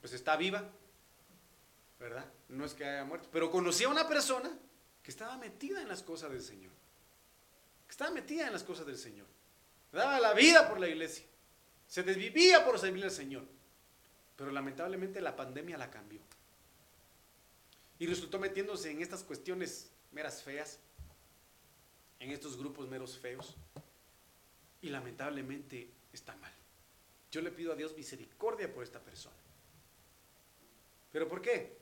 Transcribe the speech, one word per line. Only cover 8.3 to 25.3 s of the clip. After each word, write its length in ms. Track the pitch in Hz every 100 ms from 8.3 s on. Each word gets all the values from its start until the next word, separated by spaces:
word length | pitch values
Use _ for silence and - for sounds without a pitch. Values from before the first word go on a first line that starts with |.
| 311 285
en 60 |
las 120 | 190
cosas 200 | - 160
del 140 | 147 127
Señor, 280 | 117 101 98 - - - - - -
daba 300 | 156 262 269
la 140 | 226
vida 340 | 208 302 330 -
por 100 | 202
la 100 | 175
iglesia, 360 | 160 160 - - - - - - - -
se 160 | -
desvivía 640 | 180 190 220 311 370 339 254
por 120 | 214
servir 260 | 190 185
al 60 | 190
Señor, 340 | - 135 135 131 - - - - - - - - -
pero 140 | 139
lamentablemente 720 | 139 135 131 175 185 190 196
la 120 | 160
pandemia 440 | 135 127 127 165 156
la 120 | 120
cambió 300 | 113 104 107 - - - - - - - - - - - _ - - - - - -
y 80 | 170
resultó 320 | 175 170 196
metiéndose 520 | 196 190 196 202 156
en 100 | 151
estas 240 | 170 185
cuestiones 680 | - 131 - 185 170 - - - -
meras 300 | 143 151 -
feas, 360 | 139 139 151 - - - - - - - - - - - - - - -
en 100 | 131
estos 280 | 143 143 127
grupos 280 | 139 139 127
meros 300 | 131 127 -
feos. 400 | 123 131 - - - - - - - - - - - - - -
Y 100 | 170
lamentablemente 1000 | 139 123 117 143